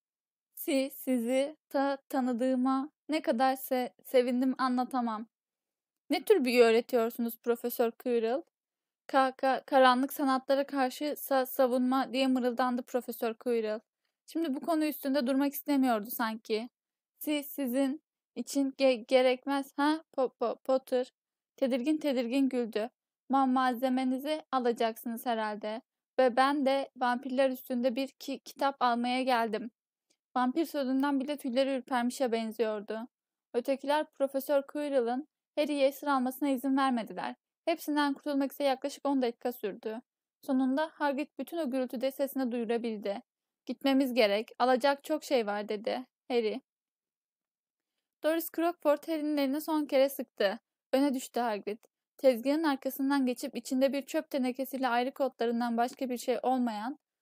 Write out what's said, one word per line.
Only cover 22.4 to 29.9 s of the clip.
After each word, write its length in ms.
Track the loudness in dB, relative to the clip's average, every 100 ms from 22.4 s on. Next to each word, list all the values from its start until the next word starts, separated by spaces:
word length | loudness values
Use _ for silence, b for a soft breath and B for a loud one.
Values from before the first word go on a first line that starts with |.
| 2
güldü. 400 | 0 -2 -4 -6 -8 _ _ -2
"Ma-, 180 | 2 4
malzemenizi 920 | 2 2 0 0 0 0 -2 -2 -6 -4
alacaksınız 760 | -2 0 2 0 -2 -8 -6 -2
herhalde. 560 | -2 -2 -4 -8 -8 -12 _ _ 2
Ve 160 | 4 4
ben 300 | 4 2 2
de 240 | 0 -2 -2
vampirler 540 | -2 -2 -2 0 0
üstünde 460 | -2 -6 -2 0 -2
bir 120 | -4
ki-, 320 | -8 -10 -10
kitap 360 | -12 -4 -2 0
almaya 440 | 0 2 0 0
geldim." 480 | 2 2 0 -4 -6 -14 _